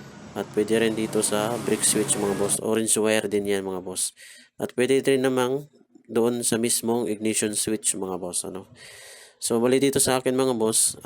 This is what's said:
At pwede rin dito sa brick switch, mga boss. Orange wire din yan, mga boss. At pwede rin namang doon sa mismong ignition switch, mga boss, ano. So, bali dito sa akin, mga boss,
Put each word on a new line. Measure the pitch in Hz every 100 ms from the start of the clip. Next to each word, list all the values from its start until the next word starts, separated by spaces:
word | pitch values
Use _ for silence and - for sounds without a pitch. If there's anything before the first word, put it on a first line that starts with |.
| - - -
At | - -
pwede | 107 104 113
rin | 113 110
dito | 110 107
sa | - 104 107 120
brick | - 107 -
switch, | 107 104 104
mga | 101
boss. | 98 101 -
Orange | 107 110 110 113
wire | 107 110 104
din | 104 101
yan, | 98
mga | 95 92 92
boss. | 92 - - - - - -
At | 107
pwede | - 127 135
rin | 139 135
namang | 131 127 123 143 147 _ _ - -
doon | 113 117 120
sa | 117 113
mismong | 117 - 113 117 107
ignition | 104 110 107 107
switch, | 104 - 107 -
mga | 98 95 90
boss, | 90 87
ano. | 90 92 98 - - - - - - _
So, | - 117
bali | 123 131
dito | 139 135
sa | 135 127
akin, | 131
mga | 131 131 117
boss, | 110 110 - -